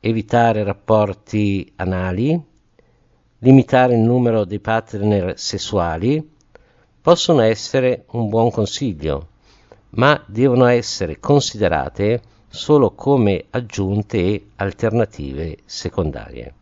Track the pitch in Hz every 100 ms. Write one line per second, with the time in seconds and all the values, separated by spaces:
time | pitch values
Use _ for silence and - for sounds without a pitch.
0 | 117 113 107 120 117 107 101 98 - 110
1 | 104 95 _ 107 104 98 - _ 92 92
2 | 92 92 127 165 156 _ _ _ _ _
3 | _ _ _ _ 123 135 123 131 127 120
4 | 113 123 120 113 98 101 104 113 110 107
5 | 104 104 90 - - 98 - 104 85 80
6 | 107 151 156 _ _ - _ _ _ _
7 | - 170 - 156 110 110 - 135 127 123
8 | _ 120 113 110 117 113 104 - 135 82
9 | 78 69 82 _ _ _ _ - _ 104
10 | 127 147 - 104 135 123 123 120 113 -
11 | 85 76 - 143 - 107 98 78 67 -
12 | 101 120 _ _ _ - - 151 117 -
13 | - 139 107 95 - - 117 - 95 101
14 | 104 110 90 104 - _ 98 92 113 110
15 | 110 - 69 67 82 76 _ - - -
16 | 80 - 65 60 60 -